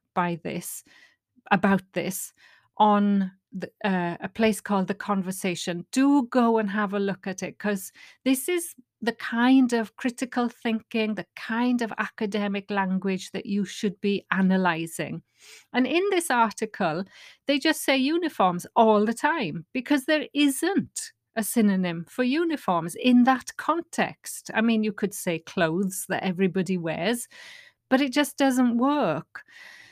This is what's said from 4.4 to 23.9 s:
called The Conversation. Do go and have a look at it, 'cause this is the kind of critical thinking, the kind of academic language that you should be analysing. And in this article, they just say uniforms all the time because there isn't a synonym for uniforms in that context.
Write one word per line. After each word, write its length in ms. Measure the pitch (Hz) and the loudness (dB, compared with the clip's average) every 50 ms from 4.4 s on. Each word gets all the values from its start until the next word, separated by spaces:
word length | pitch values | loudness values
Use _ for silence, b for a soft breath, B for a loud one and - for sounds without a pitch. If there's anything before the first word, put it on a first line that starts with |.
| 226 220 214 - | 0 0 0 0
called 280 | - - 208 196 185 170 | -4 -2 0 0 0 -2
The 60 | 202 | -4
Conversation. 920 | 190 - - 208 196 185 180 190 - - 190 175 165 - - 175 175 175 _ - | -8 -4 -2 -2 -2 -2 -4 -8 -6 -4 -4 -4 -4 -6 -6 -6 -6 -8 _ 0
Do 340 | 262 269 277 285 285 247 240 | 2 4 4 4 4 2 2
go 280 | - 254 240 233 226 220 | 2 2 4 4 4 2
and 120 | 220 202 | 2 0
have 240 | 190 214 208 202 196 | 0 -2 -2 -2 -2
a 40 | 208 | -2
look 300 | 202 196 190 190 - 202 | -2 -2 -2 -4 -6 -10
at 160 | 185 190 190 | -8 -6 -8
it, 120 | - 143 _ | -10 -10 _
'cause 340 | - 202 208 196 - - B B B B B B B | -4 -4 -4 -4 -6 -12 B B B B B B B
this 240 | 262 269 262 - - | 0 0 0 0 -2
is 260 | 359 349 339 - - - - _ _ _ | -2 -2 -2 -6 -14 -18 -20 _ _ _
the 120 | - 220 226 | -6 -6 -6
kind 640 | _ - - - 233 240 254 262 269 254 240 240 | _ -10 -6 -2 0 4 6 6 6 6 4 2
of 220 | 233 220 202 _ | 0 -2 -4 _
critical 520 | - - 262 240 - - 254 - 254 240 233 | -6 -4 -4 -4 -4 -8 -6 -2 -2 -2 -2
thinking, 680 | - _ _ 240 226 220 - _ - 226 220 214 214 | -4 _ _ -4 -4 -4 -4 _ -2 -2 -2 0 -2
the 120 | 196 175 _ _ | -6 -8 _ _
kind 460 | - - - 226 226 240 247 254 240 247 | -16 -8 -6 -2 0 0 2 2 0 0
of 100 | 214 - - | -4 -4 -4
academic 720 | 208 - _ - 226 208 202 214 202 208 196 202 196 _ | -6 -6 _ -6 -6 -4 -2 -2 -2 -2 -4 -6 -6 _
language 640 | 208 202 196 185 190 190 185 196 190 185 - - _ | -2 -2 0 0 -2 -2 0 -2 -4 -4 -6 -8 _
that 120 | 160 - | -10 -6
you 180 | - 202 202 202 | -4 -2 -2 -2
should 380 | 185 - - - 208 185 _ | -4 -6 -4 -4 -4 -4 _
be 240 | - 202 202 190 - _ | -2 -2 -2 -2 -2 _
analysing. 920 | - 190 190 185 190 190 185 180 165 160 165 165 - - 160 - - 165 - B B B B B B B B B B | 0 2 4 4 4 4 2 2 0 0 -4 -8 -6 -8 -8 -6 -8 -10 -12 B B B B B B B B B B
And 120 | 233 262 | 0 0
in 160 | 240 302 339 381 403 | 2 0 0 0 2
this 200 | 403 359 330 - | 0 0 0 0
article, 760 | 262 240 226 220 - - 233 220 - - 202 170 151 165 196 190 B B B B B B B | 2 2 2 0 0 -6 -8 -8 -4 -2 -2 -2 -2 -2 -6 -8 B B B B B B B
they 120 | - 285 285 | -2 0 0
just 240 | - 330 311 - - | 2 0 0 0 0
say 160 | - 277 269 | 0 2 2
uniforms 680 | 254 269 311 339 359 311 - - 208 185 175 175 - - _ | 2 2 0 0 -2 -2 0 2 2 2 2 0 -6 -2 _
all 300 | - 233 220 214 208 214 | 4 6 6 6 4 4
the 80 | 214 233 | 2 -2
time 540 | - - 294 320 330 247 160 147 175 156 _ _ | 0 0 0 0 0 -2 -4 -6 -8 -12 _ _
because 320 | 262 247 - 294 294 269 | -8 -2 0 0 0 2
there 200 | - 311 302 277 - _ | 2 0 0 0 -2 _
isn't 800 | 285 294 285 262 - - 339 392 320 - - _ - - - _ _ _ _ _ | 2 2 2 2 2 -2 0 0 0 -2 -2 _ -12 -12 -12 _ _ _ _ _
a 80 | 226 214 | -6 -6
synonym 600 | - - 240 220 208 196 190 185 180 170 165 170 - | -2 2 4 4 4 4 2 0 -2 -2 -6 -8 -12
for 160 | - - 254 | -4 -2 0
uniforms 720 | 247 262 311 349 330 320 269 - - 185 170 160 170 - | 0 2 0 0 0 -2 -2 -2 0 0 0 -2 -4 -8
in 300 | - - 254 254 247 240 | 0 2 6 6 8 8
that 300 | 233 175 160 - - - - | 6 4 2 0 -10 -14 -8
context. 920 | - - 302 339 330 _ | -2 -2 0 0 -2 _